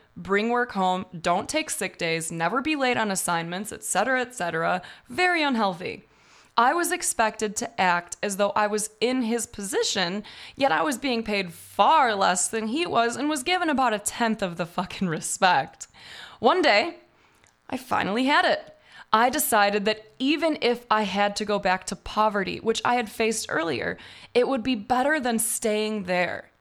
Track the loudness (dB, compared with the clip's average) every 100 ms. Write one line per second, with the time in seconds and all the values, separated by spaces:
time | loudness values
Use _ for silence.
0 | _ -16 0 0 2 0 0 0 2 0
1 | -4 -4 0 0 0 -4 -4 -4 -6 -4
2 | -2 -2 -4 -2 -2 0 -2 0 0 2
3 | 0 -2 -2 -2 -2 -8 -8 -10 -4 0
4 | 2 0 -2 -6 -4 -2 0 -2 -6 -20
5 | _ 0 0 2 0 2 0 -2 -8 -10
6 | -16 _ _ -20 _ 2 4 4 0 -2
7 | -4 0 0 0 -4 -4 -8 0 2 2
8 | -2 -6 -6 0 0 2 2 0 -4 -2
9 | 0 0 0 -2 -4 -8 -4 -2 0 0
10 | -2 -2 -8 -16 -18 0 2 2 0 0
11 | -2 -2 0 -2 -2 -8 -14 2 4 6
12 | 4 4 2 2 0 -2 -2 -2 0 2
13 | 0 0 -2 -2 -2 0 0 2 2 0
14 | -6 -2 -2 0 -4 -4 -6 -4 -8 -4
15 | -2 -2 -4 2 4 4 0 -10 -20 -20
16 | -20 -18 -20 0 2 4 6 4 2 -6
17 | -20 _ _ _ _ _ _ -12 -4 -2
18 | 0 0 2 2 2 0 -4 -20 _ -20
19 | 0 2 4 2 2 4 4 2 0 -2
20 | -6 _ 0 2 0 0 0 0 0 0
21 | 2 2 0 0 -2 -2 0 -2 -2 -10
22 | -6 0 2 2 -2 -2 -2 0 0 0
23 | -2 -2 -2 0 -2 -2 -2 -2 -4 -6
24 | -12 -20 -2 0 2 0 0 -4 0 0
25 | 2 0 0 -2 -2 -2 -2 -2 -2 -4
26 | -2 0 0 -4 -12 _